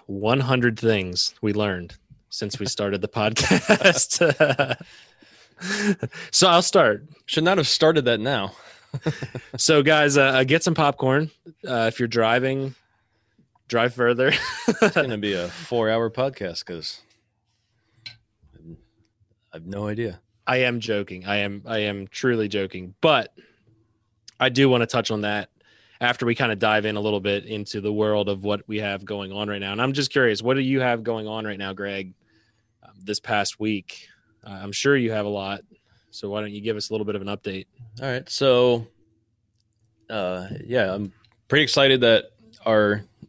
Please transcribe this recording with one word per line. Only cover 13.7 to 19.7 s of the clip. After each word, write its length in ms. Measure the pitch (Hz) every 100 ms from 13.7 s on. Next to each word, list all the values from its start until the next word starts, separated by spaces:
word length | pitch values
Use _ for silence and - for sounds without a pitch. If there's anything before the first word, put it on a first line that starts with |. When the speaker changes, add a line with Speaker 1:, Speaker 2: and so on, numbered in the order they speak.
Speaker 1:
drive 240 | 117 120
further. 380 | 120 120 120 131 - -
<laughs> 160 | - -
Speaker 2:
It's 280 | - 214 -
gonna 220 | 139 107
be 160 | 104
a 140 | 95 87
four-hour 640 | - 160 120 110 113 113
podcast 540 | - 135 131 95 82 -
'cause 360 | 85 76 - _ _ _ _ _ _ _ _ _ _ - - _ _ _ - 82 82 _ _ _ _ _ _ _
I 40 | 80
have 80 |
no 220 | 82